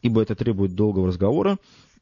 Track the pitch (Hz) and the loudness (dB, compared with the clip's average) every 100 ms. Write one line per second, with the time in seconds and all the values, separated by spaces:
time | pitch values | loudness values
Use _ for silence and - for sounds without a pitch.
0 | 123 113 110 107 117 98 98 90 107 95 | -2 0 0 -2 -2 0 -2 0 0 2
1 | 92 87 95 151 202 196 _ - _ _ | 0 0 0 2 0 -2 _ -20 _ _